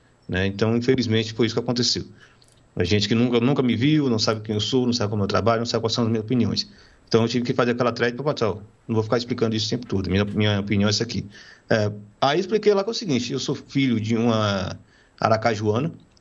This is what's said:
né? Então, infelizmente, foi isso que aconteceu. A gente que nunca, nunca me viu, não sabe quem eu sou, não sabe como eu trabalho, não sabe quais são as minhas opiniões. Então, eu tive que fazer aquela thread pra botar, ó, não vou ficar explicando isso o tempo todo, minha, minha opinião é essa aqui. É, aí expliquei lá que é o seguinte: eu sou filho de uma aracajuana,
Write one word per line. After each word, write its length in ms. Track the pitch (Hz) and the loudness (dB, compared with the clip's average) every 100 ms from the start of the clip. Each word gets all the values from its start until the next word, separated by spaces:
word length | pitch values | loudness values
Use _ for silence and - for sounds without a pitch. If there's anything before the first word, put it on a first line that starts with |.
| _ _ - | _ _ -6
né? 200 | 92 98 | -2 -2
Então, 280 | 101 110 117 | 0 0 2
infelizmente, 560 | 120 131 107 110 110 | 2 0 2 0 -2
foi 120 | 113 113 | -2 0
isso 100 | 123 | 0
que 40 | |
aconteceu. 460 | 123 123 120 - - - - _ _ _ _ - | -2 -2 -2 -2 -6 -16 -20 _ _ _ _ -4
A 80 | |
gente 240 | 90 104 104 | 0 0 2
que 80 | 113 | 2
nunca, 240 | 123 120 | 2 2
nunca 240 | 123 139 | 2 2
me 120 | 127 107 | 0 2
viu, 340 | 143 156 135 | 2 2 2
não 100 | 110 | 0
sabe 220 | 120 107 | 0 -2
quem 140 | 107 107 | -2 -4
eu 60 | |
sou, 240 | - 131 123 | 0 0 0
não 80 | |
sabe 160 | 117 104 | 0 -2
como 140 | 107 | -2
eu 40 | 101 | 0
trabalho, 320 | 98 104 113 | 0 2 0
não 60 | 117 | 0
sabe 160 | 117 | -2
quais 120 | 113 | -2
são 120 | 123 113 | -2 0
as 40 | |
minhas 140 | 113 | -2
opiniões. 460 | 107 127 101 - - - - - _ | 0 0 0 -2 -6 -16 -20 -20 _
Então, 140 | 113 | 2
eu 60 | 113 | 2
tive 180 | 123 123 | 0 -2
que 80 | |
fazer 180 | 127 120 | 0 0
aquela 200 | 120 123 | 0 -2
thread 240 | 117 117 120 | 0 -2 0
pra 80 | |
botar, 260 | 147 117 107 | -4 -2 -2
ó, 80 | 92 - _ - | -2 -12 _ -2
não 80 | 113 | -2
vou 80 | |
ficar 140 | 107 123 | 0 -2
explicando 380 | 120 123 113 110 | -2 -2 0 0
isso 120 | - | -2
o 20 | |
tempo 160 | 123 - | -4 -4
todo, 240 | 98 90 | -4 0
minha, 160 | 95 101 | 0 0
minha 340 | 104 107 101 | 0 2 0
opinião 280 | 101 101 104 | 0 0 2
é 20 | |
essa 140 | 104 | 0
aqui. 220 | - 101 - - - - _ | -2 -6 -10 -16 -20 -20 _
É, 220 | 113 104 104 - _ | 0 0 -4 -14 _
aí 200 | 135 160 | 0 0
expliquei 340 | 185 220 208 | 0 2 4
lá 100 | 196 | 4
que 60 | 196 | 0
é 20 | |
o 40 | 226 | -4
seguinte: 360 | 202 123 117 | -2 -2 -2
eu 80 | 135 | -4
sou 160 | - 139 | -4 -6
filho 440 | - 139 135 110 | -4 -2 0 0
de 160 | 104 117 | 0 0
uma 640 | 120 110 104 98 92 98 - _ _ _ | 2 2 0 0 -4 -8 -16 _ _ _
aracajuana, 720 | 110 110 120 104 107 110 160 - - _ | 4 4 4 0 0 0 -2 -8 -20 _